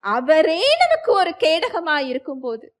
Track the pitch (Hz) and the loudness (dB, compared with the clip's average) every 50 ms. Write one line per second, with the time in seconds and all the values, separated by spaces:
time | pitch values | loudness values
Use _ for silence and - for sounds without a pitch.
0 | - 196 208 240 254 262 311 311 311 320 320 339 427 554 605 679 719 679 659 640 | -4 -2 -4 -2 2 2 4 4 4 2 2 0 2 2 2 2 2 2 2 0
1 | 640 - - 392 370 349 - - - - 320 339 453 480 - 339 339 330 302 294 | 2 0 2 2 2 -2 -2 0 0 2 2 2 0 -4 -4 -6 -4 -2 -2 -2
2 | 277 262 247 262 262 - 277 262 262 247 226 226 - - _ _ | -2 -4 -6 -8 -8 -10 -12 -10 -8 -10 -10 -10 -12 -20 _ _